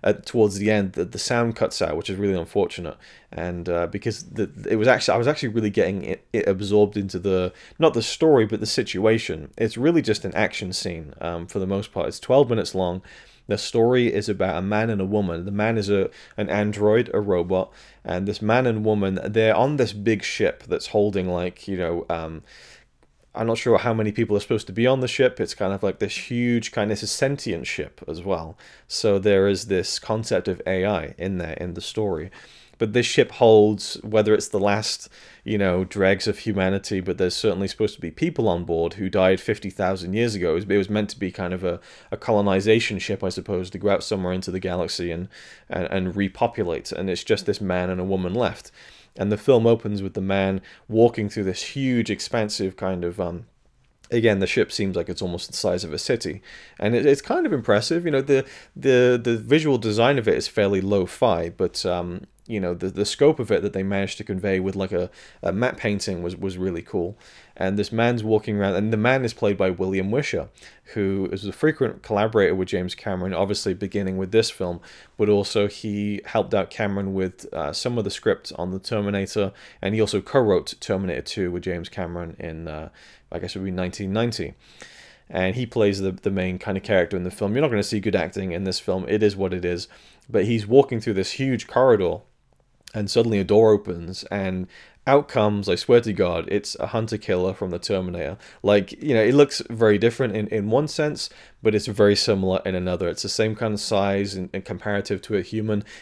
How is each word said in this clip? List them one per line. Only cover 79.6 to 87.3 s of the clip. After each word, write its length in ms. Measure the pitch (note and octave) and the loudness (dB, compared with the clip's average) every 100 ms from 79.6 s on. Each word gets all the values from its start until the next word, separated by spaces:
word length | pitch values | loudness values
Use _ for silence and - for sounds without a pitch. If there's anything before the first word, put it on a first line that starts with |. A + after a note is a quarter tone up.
| - - | -20 -8
and 140 | G2 | -4
he 60 | A2 | 0
also 180 | G#2 G2+ | 2 0
co-wrote 540 | - C#3 A2 F2+ - - | 0 2 4 2 0 -12
Terminator 420 | - F#2+ F#2+ C2+ | -4 -2 -2 -6
two 280 | - - F2+ | -6 -4 -4
with 120 | F2 | -4
James 260 | F#2 F2 F2 | -6 -6 -8
Cameron 480 | - E2+ F2 E2 E2 | -8 -8 -8 -10 -10
in, 300 | E2+ D#2+ E2 | -12 -10 -10
uh, 220 | D2+ D#2+ _ - - _ | -12 -14 _ -20 -20 _
I 60 | F2 | -10
guess 180 | F2+ G2 | -8 -6
it 40 | |
would 40 | |
be 60 | F#2+ | -6
nineteen 420 | F#2 F2+ - F#2+ | -4 -6 -6 -4
ninety. 400 | G#2 A#2+ A2+ E2 - _ - - - - _ _ | -2 -2 -4 -10 -12 _ -20 -20 -20 -20 _ _
And 260 | F2+ F#2 A#2+ | -2 -2 -2
he 80 | |
plays 360 | A#2 A#2 G#2 G2 | -4 2 2 2
the, 120 | F#2+ | -4
the 180 | F#2 G2+ | -2 -4
main 280 | F#2+ F#2 F2+ | -2 -2 -4
kind 180 | - F#2+ | -4 -6
of 60 | |
character 340 | - F#2+ E2+ F#2 | 2 2 2 -2
in 80 | |
the 60 | F2+ | -6